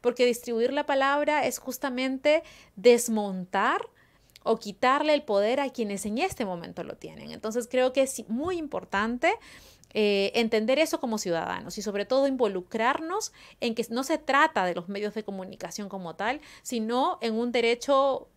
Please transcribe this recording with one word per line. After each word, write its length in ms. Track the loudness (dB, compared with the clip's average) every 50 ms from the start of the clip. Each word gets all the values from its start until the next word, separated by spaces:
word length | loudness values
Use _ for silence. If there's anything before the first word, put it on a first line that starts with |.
porque 260 | 0 -2 2 4 2
distribuir 460 | 2 2 0 -4 -4 -2 0 0 0 0
la 120 | -2 -2
palabra 600 | 0 0 2 2 2 2 2 2 2 2 2 0
es 120 | 0 -2 -4
justamente 840 | -10 -10 -10 -6 -6 -6 -4 -2 -2 -2 -4 0 2 4 4 4 2 -4 -20 -20 -20 _ _
desmontar 1120 | 6 8 8 8 8 6 0 -2 -2 -2 -2 -4 -6 -8 -4 -2 0 0 0 0 -2 -4 -8 _ _ _ _ _ _ _ _ _ -8 _
o 160 | -2 -2 -2
quitarle 560 | -2 -12 -6 _ 2 2 2 4 4 2 2
el 80 | 2 2
poder 380 | 2 2 2 4 2 2 0
a 100 | -2 -4
quienes 340 | -2 -4 -4 -4 -4 -6 -6
en 140 | -4 -2 -2
este 260 | -2 -2 -2 -4 -4
momento 380 | -4 -4 -8 -10 -12 -10 -10 -10
lo 140 | -10 -12
tienen. 340 | -14 -14 -16 -16 -16 -16 -14
Entonces, 380 | -14 -8 -8 -4 -4 -4 -4 -2
creo 220 | 0 2 2 4 4
que 80 | 2 2
es 260 | 2 0 -8 -8 -6
muy 300 | -4 -4 -2 -2 -4 -4
importante, 760 | -6 -6 -6 -8 -8 -2 -2 -2 0 0 -2 0 2 0 0 0 -6 -18 -20 -20 -20 -20 -20 _ -20 _ -2
eh, 380 | 2 2 4 4 2 2 2 2
entender 440 | 0 0 2 2 2 2 2 4 2
eso 220 | 2 2 0 -4
como 180 | -2 -2 -4 -2
ciudadanos 600 | -2 0 0 0 0 -2 -6 -6 -8 -10 -10 -8
y 40 | -6
sobre 220 | -4 -4 -4 -2
todo 220 | 0 2 4 4
involucrarnos 1040 | 2 2 2 0 0 0 -2 -8 _ -4 0 0 0 0 0 -4 -4 -4 -4 -4 -6 _ -16 -20 -20 -12 _
en 160 | -4 -4 -2
que 100 | -2 -4 -4
no 120 | -4 -4 -2
se 160 | 0 -2 -2
trata 480 | 0 0 4 4 4 4 2 0 0
de 80 | 0 -2
los 140 | -4 -6 -8
medios 260 | -8 -4 -6 -4 -6
de 80 | -6 -8
comunicación 640 | -6 -8 -8 -10 -10 -12 -12 -12 -10 -10 -10 -10 -10
como 280 | -10 -10 -10 -10 -8
tal, 240 | -4 -4 -4 -4 -4 -8 -16 -20 -18 _
sino 540 | -6 -4 -4 -2 0 0 2 2 2 0 0 -2
en 120 | -2 -2
un 180 | 0 -2 0 0
derecho 760 | 2 2 2 2 0 2 2 4 4 4 4 0 -2 -6 _ _